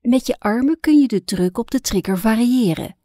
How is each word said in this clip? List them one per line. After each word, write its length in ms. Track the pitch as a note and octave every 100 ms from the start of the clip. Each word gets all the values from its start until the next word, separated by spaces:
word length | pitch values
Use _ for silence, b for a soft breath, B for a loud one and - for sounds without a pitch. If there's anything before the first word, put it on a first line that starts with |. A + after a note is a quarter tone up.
Met 260 | - C4 -
je 120 | -
armen 420 | G#3 A3 C4+ D#4+
kun 200 | - D4+
je 60 | C4+
de 180 | G3+
druk 340 | F#3 F#3 F3+ F3+
op 120 | A#3
de 100 | C4+
trigger 380 | - G3 F3+ F#3+
variëren. 800 | A3 A3 A#3+ B3+ A3 D#3 - -